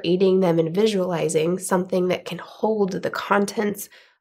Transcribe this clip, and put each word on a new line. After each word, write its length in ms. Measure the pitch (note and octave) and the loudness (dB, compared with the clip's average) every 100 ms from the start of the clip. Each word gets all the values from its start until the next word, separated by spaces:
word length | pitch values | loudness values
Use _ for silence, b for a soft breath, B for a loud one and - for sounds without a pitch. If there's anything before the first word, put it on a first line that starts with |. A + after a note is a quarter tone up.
| - | 0
aiding 340 | F3+ F#3+ F#3+ | 2 4 4
them 200 | F#3 E3 | 4 4
in 120 | D#3+ | 2
visualizing 880 | F3+ A3 G3 F3+ E3 D#3 E3 D#3+ F#3 | 2 0 2 -2 -2 0 0 0 -2
something 480 | - F#3 F#3 F#3 F3+ | 0 0 0 0 0
that 160 | E3+ | -2
can 140 | - E3+ | -4 -12
hold 560 | - - G#3+ A3 F#3+ | -14 -4 -2 0 -2
the 160 | F3+ - | -2 -6
contents 800 | - - G3+ G3+ - G#3 G3+ - b b b | -6 0 0 0 -2 -4 -6 -12 b b b